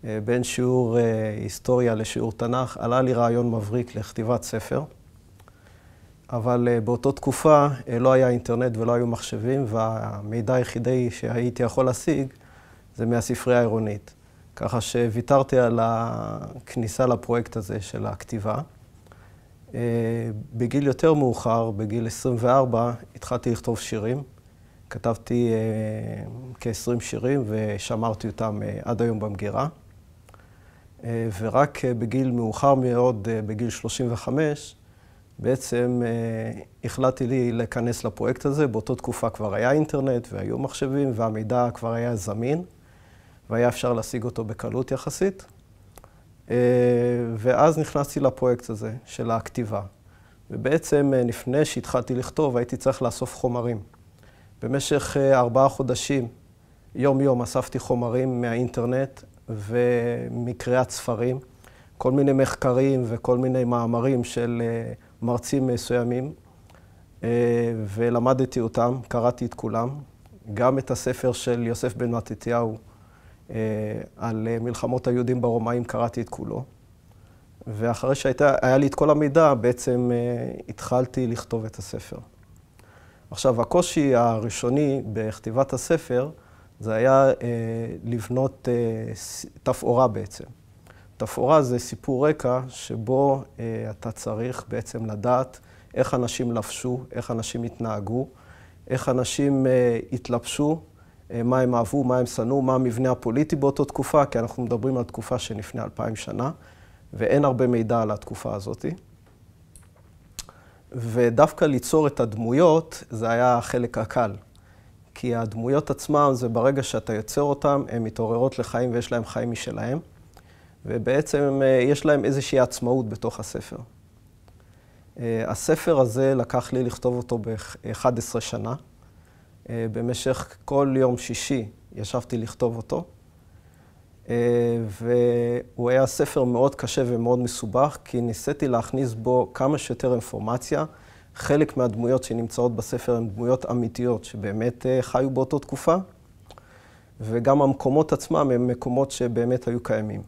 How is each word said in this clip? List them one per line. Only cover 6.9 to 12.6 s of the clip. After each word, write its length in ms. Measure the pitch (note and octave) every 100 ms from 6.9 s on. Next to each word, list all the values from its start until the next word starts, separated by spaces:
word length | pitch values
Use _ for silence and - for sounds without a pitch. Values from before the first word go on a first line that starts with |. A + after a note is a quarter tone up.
| A#2+ C#3
תקופה, 540 | C#3 - B2+ D#3+ D3+ C#3+ C3 B2
אה, 100 | A#2
לא 140 | B2+
היה 160 | C3 B2+
אינטרנט 480 | B2 A#2+ A#2 B2+ A2
ולא 160 | A2+
היו 140 | A#2+ A#2+
מחשבים, 580 | A#2 - A2 A2+ C3+ B2
והמידע 880 | A2 A2+ A2 A2 G2+ G#2 A2+ G#2+
היחידי 560 | B2+ B2 B2+ A#2+ B2+ A#2+
שהייתי 520 | - A#2 A#2+ B2 A#2+
יכול 220 | A#2+ -
להשיג 440 | C3 B2 - C#3 C3+ - - -